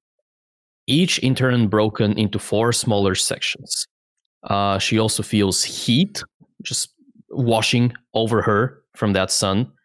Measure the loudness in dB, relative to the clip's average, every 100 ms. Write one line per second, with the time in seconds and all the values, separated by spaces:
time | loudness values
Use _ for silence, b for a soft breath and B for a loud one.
0 | _ _ _ _ _ _ _ _ -2 0
1 | 2 0 0 0 2 2 2 2 0 0
2 | 0 2 -2 -2 -4 -2 0 0 0 0
3 | 2 0 -2 -4 -6 -8 -8 -8 -8 _
4 | _ _ _ _ -4 0 0 0 0 0
5 | 0 -2 -2 0 2 0 -4 -4 0 0
6 | 0 -4 -16 _ _ _ -8 -6 -8 _
7 | _ _ -10 -2 2 2 2 2 2 0
8 | _ -2 0 0 2 0 0 -6 _ -4
9 | 0 0 0 0 0 0 -2 _